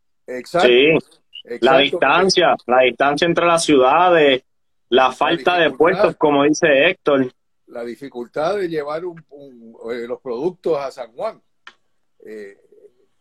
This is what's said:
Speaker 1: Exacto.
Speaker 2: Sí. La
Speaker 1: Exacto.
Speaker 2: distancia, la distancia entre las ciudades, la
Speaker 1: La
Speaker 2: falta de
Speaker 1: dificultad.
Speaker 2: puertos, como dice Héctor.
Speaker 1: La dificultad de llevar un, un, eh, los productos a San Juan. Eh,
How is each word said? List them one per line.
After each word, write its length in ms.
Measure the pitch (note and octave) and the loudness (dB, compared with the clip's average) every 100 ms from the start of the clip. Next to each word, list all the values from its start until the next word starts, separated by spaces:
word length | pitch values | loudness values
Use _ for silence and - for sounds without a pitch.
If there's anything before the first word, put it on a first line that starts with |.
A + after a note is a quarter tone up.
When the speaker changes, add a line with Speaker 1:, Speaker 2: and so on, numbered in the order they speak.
| _ _ - | _ _ -14
Speaker 1:
Exacto. 420 | B2+ - E3+ B2 | -14 -6 0 4
Speaker 2:
Sí. 220 | B2 D3 D#3 - _ _ - | 4 4 0 -4 _ _ -20
La 120 | - A#2 | -16 -2
Speaker 1:
Exacto. 260 | B2 C3+ | 2 2
Speaker 2:
distancia, 760 | C#3+ E3+ C3+ E3 F#3+ F3+ D3+ A#2+ - | 2 0 0 2 2 2 2 0 0
la 140 | B2+ | 2
distancia 440 | B2+ A#2 C#3+ D3 E3+ | 2 0 -2 0 -2
entre 200 | E3 E3+ | 0 0
las 180 | E3 | 0
ciudades, 800 | E3 C#3 C3+ D#3 F3+ E3+ D3 B2+ _ _ _ _ - | 2 2 4 4 4 4 2 0 _ _ _ _ -2
la 140 | B2+ C3 | 2 2
Speaker 1:
La 60 | |
Speaker 2:
falta 460 | - D3+ E3+ F3+ F3 | 0 -4 -2 -2 0
de 80 | D3+ | 0
Speaker 1:
dificultad. 120 | C3 | 0
Speaker 2:
puertos, 380 | E3 F#3 F3+ - | 0 2 -2 0
como 260 | D3+ C#3+ | 0 2
dice 460 | D3 D3+ D#3+ C3+ E3+ | 0 0 0 2 0
Héctor. 420 | F3+ D3+ C#3 B2 _ _ _ _ | -2 -2 -2 -2 _ _ _ _
Speaker 1:
La 160 | A#2+ | -14
dificultad 760 | A#2+ A#2 C#3 B2 A#2 C#3+ D#3+ G#3 | -12 -14 -16 -16 -12 -6 -6 -4
de 100 | F3 | -6
llevar 380 | D#3 C#3+ D#3+ F3+ | -6 -8 -10 -12
un, 180 | E3 _ | -16 _
un, 460 | C#3+ C#3 A#2+ A2+ A2+ A2+ | -20 -20 -20 -20 -16 -12
eh, 140 | B2 A#2+ | -10 -10
los 120 | A#2+ | -10
productos 580 | C3 A#2 E3+ F3 F3 D3 | -10 -6 -6 -6 -6 -4
a 120 | C3+ | -6
San 200 | C3 A2+ | -12 -18
Juan. 280 | B2+ G#3+ C3 _ _ - _ _ _ _ _ G#2+ | -12 -12 -12 _ _ -20 _ _ _ _ _ -20
Eh, 320 | G#2+ G2+ G2 _ _ _ _ _ _ | -18 -18 -20 _ _ _ _ _ _